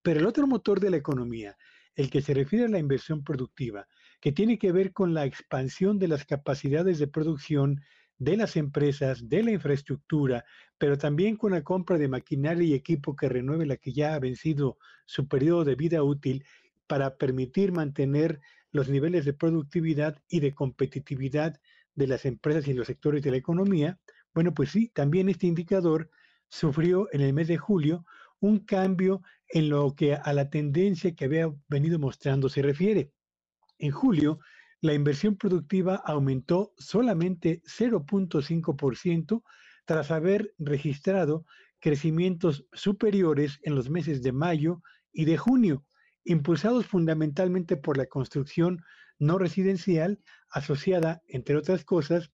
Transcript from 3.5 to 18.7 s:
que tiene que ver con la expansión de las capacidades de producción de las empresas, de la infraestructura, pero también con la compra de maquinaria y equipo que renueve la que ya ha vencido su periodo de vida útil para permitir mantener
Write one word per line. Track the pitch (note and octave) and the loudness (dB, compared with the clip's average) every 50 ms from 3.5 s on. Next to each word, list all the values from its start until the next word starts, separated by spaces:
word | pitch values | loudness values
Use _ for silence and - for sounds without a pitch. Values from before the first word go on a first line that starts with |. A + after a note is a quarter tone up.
| _ - C#3 A#2 G#2 G2+ G2 _ _ _ _ _ _ _ | _ -8 -8 -8 -8 -12 -16 _ _ _ _ _ _ _
que | - D3 | -4 -2
tiene | C#3 D3 G3+ A3+ A#3+ - | 0 2 2 2 2 2
que | - F#3+ | 2 2
ver | E3+ F#3 G3 G3 F#3+ | 2 2 2 0 0
con | - G3 F3 | 0 0 2
la | E3 D#3+ C#3+ | 2 0 0
expansión | C3+ - - - _ - C3 C3 C3 - - F#3 G3 G#3+ G3+ | -2 -4 -8 -12 _ -6 -4 -4 -4 -2 0 0 2 2 2
de | F#3+ E3+ | 2 0
las | D#3 C#3+ - | 0 -2 -2
capacidades | _ D3+ C#3 - D3+ C3+ C#3 - C#3 C#3 D#3 F3 F#3+ F3 D3 | _ -6 -6 -2 -4 -4 -2 -2 -2 0 2 2 0 2 0
de | D3 | -2
producción | C#3+ - D#3+ D#3 D#3+ D#3+ C#3+ - - D#3 C#3+ C#3 C#3 C#3+ C#3+ - _ _ _ _ _ _ | -2 -2 -2 -2 -2 -2 -4 -4 -2 0 2 2 2 0 -2 -6 _ _ _ _ _ _
de | _ C3 C3+ F3+ | _ -2 0 0
las | A3 A3 - - | 0 0 0 0
empresas, | E3+ D3+ C#3 C#3+ D3 C#3+ D3 C#3 C#3+ C#3+ C3 C3 A#2 A#2+ A2 | -2 -2 -2 0 0 0 0 0 0 -2 -2 -2 -4 -4 -2
de | C3+ F#3 | 0 0
la | A3+ A#3 | 2 2
infraestructura, | A3 F3 C#3 C#3+ C#3+ C#3 - - C#3 - _ _ D#3+ D3+ C#3+ C3 B2+ A#2+ - _ - - - _ _ _ | 0 0 0 0 -2 -2 -2 -6 -8 -8 _ _ 0 0 2 2 0 -2 -4 _ -20 -20 -20 _ _ _
pero | - C#3+ C#3+ | 0 0 0
también | C#3+ D3+ D3+ C#3+ D3 F#3 G#3+ A3 | 0 0 -2 0 2 0 0 0
con | G#3 - G#3 | 0 0 0
la | F#3 F3 C#3+ | 0 -2 -2
compra | - F#3 F#3+ F3 - F#3+ D#3+ | -2 -2 -2 0 0 0 0
de | D3 | 2
maquinaria | C3+ C3 B2+ - _ D3+ C#3 C#3 D3+ E3+ E3+ F3 | 0 -2 -4 -4 _ -4 -2 -2 0 0 0 2
y | E3 | 2
equipo | C#3+ C3 - - E3 D3+ C#3+ - C#3 | 2 0 0 -2 -4 -2 -2 -6 -6
que | C#3+ - C3+ | -4 -2 -2
renueve | B2 B2+ B2 C3+ D3+ E3 E3 | -2 -2 -2 -2 -2 -2 -2
la | C#3+ C3+ | -2 -4
que | - _ C#3 | -6 _ -8
ya | A#2 C3+ D3 D3+ D#3+ | -4 -2 -2 -2 -2
ha | D3 | -2
vencido | C3 B2+ B2+ - - D#3+ D#3 C#3 C#3+ B2+ - _ _ - - _ _ | -4 -4 -6 -4 -4 -2 -2 0 0 -2 -2 _ _ -20 -20 _ _
su | - - - C#3 | -10 -6 -6 -4
periodo | - - C3+ C3 D#3+ E3+ E3+ E3 | 0 0 2 2 4 2 2 2
de | C#3 C3 | 0 0
vida | B2 D#3 E3+ E3+ D#3+ C#3+ | 0 0 0 0 2 2
útil | C#3 C#3+ C#3+ - C#3+ C3 C#3 - - - _ _ _ _ _ _ | 0 0 0 -2 -4 -4 -4 -6 -14 -20 _ _ _ _ _ _
para | _ D3+ C#3 C#3 C3+ C3+ | _ -2 -2 -2 -2 -2
permitir | _ D3+ C3 B2+ C3 C3 B2 - F#3+ G3 G3 | _ -2 -2 0 -2 -4 -2 0 0 0 0
mantener | F3+ E3 D#3 C#3+ C#3+ - C#3 C3+ C#3 D3 D#3 E3 E3 D3 _ - _ _ _ _ | 0 -2 -4 -4 -2 -2 0 0 2 2 2 0 0 -4 _ -20 _ _ _ _